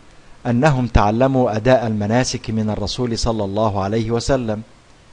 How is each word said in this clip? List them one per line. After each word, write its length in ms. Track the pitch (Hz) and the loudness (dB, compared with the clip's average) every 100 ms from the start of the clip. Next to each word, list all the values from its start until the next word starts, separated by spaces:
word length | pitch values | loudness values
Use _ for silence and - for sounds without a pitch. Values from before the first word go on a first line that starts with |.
| - - - - 123 | -20 -20 -20 -10 -2
أنهم 400 | 120 156 135 123 | 2 2 2 2
تعلموا 680 | 117 104 113 131 131 120 110 | 2 2 2 2 2 2 0
أداء 300 | 117 127 113 | 2 2 2
المناسك 640 | 107 104 117 127 127 - | -2 0 0 0 -4 -4
من 200 | 110 107 | -2 -2
الرسول 480 | 101 101 - 123 113 | -2 -4 -4 -4 -2
صلى 260 | 120 110 | -2 -2
الله 380 | 101 101 110 98 | -2 0 0 0
عليه 280 | 95 113 110 | -2 -2 -2
وسلم. 520 | 117 - 135 113 107 113 - _ - - | -2 0 -2 -2 -6 -8 -20 _ -20 -20